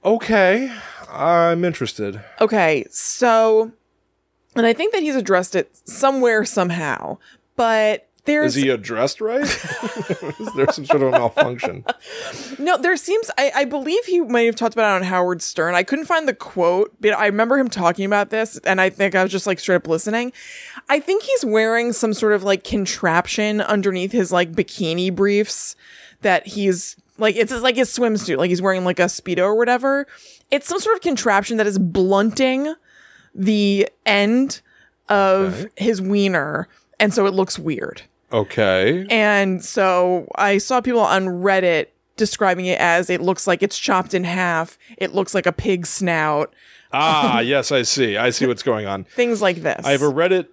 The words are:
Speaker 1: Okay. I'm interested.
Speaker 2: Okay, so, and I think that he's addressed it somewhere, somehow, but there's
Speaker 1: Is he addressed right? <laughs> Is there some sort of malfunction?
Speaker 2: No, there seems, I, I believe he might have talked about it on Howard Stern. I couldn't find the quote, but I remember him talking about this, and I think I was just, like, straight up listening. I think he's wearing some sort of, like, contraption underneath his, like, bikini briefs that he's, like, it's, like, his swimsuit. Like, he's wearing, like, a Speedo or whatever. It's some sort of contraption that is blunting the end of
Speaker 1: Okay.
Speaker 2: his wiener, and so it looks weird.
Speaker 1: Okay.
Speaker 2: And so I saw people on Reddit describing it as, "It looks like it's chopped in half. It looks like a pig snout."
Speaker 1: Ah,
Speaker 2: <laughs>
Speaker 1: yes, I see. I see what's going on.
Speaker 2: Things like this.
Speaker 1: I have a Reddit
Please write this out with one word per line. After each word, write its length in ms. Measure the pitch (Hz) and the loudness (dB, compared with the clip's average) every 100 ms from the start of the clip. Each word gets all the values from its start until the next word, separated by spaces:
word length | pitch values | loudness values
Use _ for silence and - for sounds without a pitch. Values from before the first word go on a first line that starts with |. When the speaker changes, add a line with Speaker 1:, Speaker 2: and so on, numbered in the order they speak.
Speaker 1:
Okay. 680 | - 226 - 220 185 208 262 226 - - - | 2 0 2 4 4 4 0 -8 -16 -18 -16
I'm 540 | - 147 170 170 170 | -2 2 4 4 2
interested. 560 | 175 - 120 - 104 101 - - | 0 -2 -6 -4 -8 -8 -16 -2
Speaker 2:
Okay, 440 | 220 220 165 151 - | 0 2 2 2 -2
so, 840 | - - - 247 226 220 220 226 - _ _ _ _ _ _ _ - | -6 -6 0 2 4 4 4 2 -6 _ _ _ _ _ _ _ 0
and 100 | 226 | 2
I 80 | |
think 180 | 233 381 | 2 0
that 80 | 440 | 0
he's 120 | 302 262 | -2 -2
addressed 400 | 196 185 185 196 | 0 0 0 -4
it 140 | 202 - - | -4 -10 -14
somewhere, 580 | - 269 269 247 220 | 0 0 2 2 2
somehow, 720 | - - 180 170 151 127 - - _ _ _ - | 0 -2 -2 -2 -4 -6 -8 -12 _ _ _ -2
but 520 | 233 220 214 208 _ _ - | 0 2 2 0 _ _ 0
there's 300 | 302 - 139 | 2 2 2
Speaker 1:
Is 60 | |
he 60 | 135 | 0
addressed 500 | 123 101 113 135 - | 0 -2 -2 -2 -2
right? 200 | 220 240 | -4 -2
<laughs> 960 | 285 - 160 - 226 - - 185 156 - | -2 -4 -8 -8 -8 -10 -8 -6 -8 -10
Is 140 | 214 110 | -10 -2
there 160 | - | 0
some 140 | - 135 | 0 -4
sort 180 | 151 | -2
of 80 | 131 | 0
malfunction? 720 | 127 117 - 123 123 269 - - - - - - - 262 269 | 0 0 -2 -2 -2 -8 -8 -10 -10 -12 -16 -14 -14 -16 -6
Speaker 2:
No, 200 | 294 359 | -2 0
there 180 | 339 370 | 0 -2
seems, 320 | - 415 440 - | -2 -4 -2 -2
I, 140 | 269 | -2
I 120 | 269 277 | 0 -2
believe 380 | 294 269 370 480 | -4 -2 -2 0
he 160 | 349 | -2
might 220 | 277 240 233 | 2 2 2
have 80 | 233 | 2
talked 180 | 233 | -2
about 200 | 226 214 | 0 2
it 20 | 190 | 2
on 80 | |
Howard 380 | 185 185 180 180 | 0 0 0 -2
Stern. 320 | - - 165 175 | -6 -2 0 0
I 80 | |
couldn't 220 | 185 277 311 | 0 -4 0
find 220 | 330 302 | 0 0
the 60 | |
quote, 600 | 240 - - 170 180 214 _ | -4 -8 0 2 2 0 _
but 100 | 208 | 0
I 120 | 208 208 | 2 0
remember 320 | 202 226 269 | 0 2 2
him 80 | 262 | 0
talking 360 | - 170 175 196 | 0 0 0 0
about 240 | 208 202 | 0 0
this, 260 | 220 220 - - | -2 -4 -4 -2
and 140 | 190 | 2
I 80 | 190 | 0
think 240 | 190 196 | 0 0
I 80 | 185 | 2
was 80 | 190 | 0
just, 140 | 185 202 | -2 -4
like, 140 | 180 | -4
straight 160 | - 180 | 0 0
up 120 | 160 | 0
listening. 440 | 165 214 220 240 - - - - - - | -4 -2 -4 -4 -10 -20 -18 -18 -20 -2
I 100 | 294 | -2
think 240 | 294 392 | 2 -2
he's 220 | 453 539 254 | 0 -2 2
wearing 460 | 214 220 226 240 | 2 2 2 0
some 200 | 226 226 | -2 -2
sort 200 | 208 214 | 0 0
of, 100 | 208 | 0
like, 200 | 196 196 | 2 0
contraption 1000 | - 208 185 - 180 165 - - 214 214 | 0 -4 -4 -2 2 2 0 -2 -2 -2
underneath 520 | - 208 196 185 185 | 0 0 0 -2 -2
his, 180 | 240 180 | 0 0
like, 220 | 180 175 | 0 0
bikini 600 | 165 190 - 175 170 185 | -2 -4 -4 -4 -2 -2
briefs 640 | 180 196 202 214 - - - - - - _ | 0 2 2 0 -4 -6 -10 -20 -20 -20 _
that 260 | 214 180 - | 0 0 -2
he's, 480 | 202 196 175 - - _ - | -2 -2 -2 -4 -12 _ -2
like, 160 | 220 202 | -2 0
it's, 160 | 226 | -2
like, 240 | 247 254 240 | 0 0 2
his 140 | 254 - | 0 0
swimsuit. 420 | 240 214 220 139 | 0 0 -2 -2
Like, 120 | 175 | 0
he's 120 | 175 | 0
wearing, 220 | 190 185 180 | 0 0 -2
like, 140 | 180 | 0
a 40 | |
Speedo 400 | 180 - - 175 | 0 -2 -4 0
or 120 | 185 214 | 2 2
whatever. 520 | 240 247 269 277 285 - - - _ | 2 2 0 -2 -4 -14 -20 -20 _
It's 180 | 285 - | -2 0
some 120 | 349 | -4
sort 160 | 403 415 | 0 0
of 60 | |
contraption 560 | 349 277 233 196 202 226 | 0 -2 2 2 0 0
that 100 | 208 | 0
is 100 | 196 | 0
blunting 960 | 180 185 185 196 220 214 262 262 294 320 _ - - - _ - | 0 2 2 4 2 0 0 0 -4 -8 _ -20 -20 -20 _ -4
the 540 | 190 214 202 196 196 _ - | 0 2 2 2 0 _ 0
end 560 | 202 202 240 269 - _ _ _ _ - | 2 4 2 0 -4 _ _ _ _ -2
of 440 | 202 190 190 190 180 202 | 2 4 2 0 -4 -8
Speaker 1:
Okay. 40 | - | -4
Speaker 2:
his 260 | 208 208 | -2 0
wiener, 640 | 190 202 196 180 143 151 170 _ _ _ | 0 0 2 0 -2 -6 -8 _ _ _
and 140 | 214 | 2
so 120 | 233 196 | 4 2
it 80 | |
looks 240 | 190 185 - | 2 -2 -4
weird. 440 | 160 151 - - - _ _ | -6 -6 -6 -12 -20 _ _
Speaker 1:
Okay. 760 | 113 101 - 104 92 98 170 196 | -2 0 0 2 4 4 2 0
Speaker 2:
And 540 | 226 214 202 196 185 | 2 4 4 2 -2
so 640 | - - 190 180 180 180 - - | -4 0 2 4 2 0 -4 -2
I 220 | 202 202 | 2 2
saw 240 | - 254 | 2 0
people 180 | 240 233 | 2 2
on 240 | 214 190 190 | 2 2 0
Reddit 640 | 175 190 190 180 165 - _ _ - | -2 2 2 2 0 -2 _ _ -4
describing 480 | 214 - 196 180 185 | -4 0 0 0 -2
it 140 | 180 | 0
as, 300 | 175 170 185 | 2 2 0
"It 120 | 180 | -2
looks 240 | 175 185 - | 0 -2 0
like 140 | 175 | 0
it's 160 | 202 - | 0 -2
chopped 360 | - 190 185 | 0 0 0
in 100 | 190 | -2
half. 540 | 175 175 180 165 165 - _ 226 | -2 -2 -2 -2 -4 -10 _ -8
It 160 | 190 | -4
looks 220 | 202 185 196 | -2 -2 0
like 100 | 180 | -2
a 60 | |
pig 340 | 170 - 185 170 | -2 -2 -2 -2
snout." 680 | - 185 165 156 147 147 _ - - _ | -4 -2 0 0 0 -2 _ -20 -20 _
Speaker 1:
Ah, 480 | 135 156 156 139 120 | 0 2 2 2 2
Speaker 2:
<laughs> 20 | |
Speaker 1:
yes, 300 | 120 139 120 | 2 0 2
I 120 | 139 | 0
see. 340 | 117 - 120 101 | 0 0 0 2
I 120 | 123 | 0
see 140 | 117 131 | 0 0
what's 160 | 120 | 0
going 220 | - 110 101 | -2 -2 -2
on. 160 | 98 | -6
Speaker 2:
Things 380 | 95 - 240 220 | -8 -2 0 2
like 160 | 202 175 | 0 0
this. 280 | 156 - 151 | -4 -4 0
Speaker 1:
I 60 | |
have 100 | 139 | 2
a 100 | 147 | 2
Reddit 360 | 139 175 185 175 | 2 2 0 -2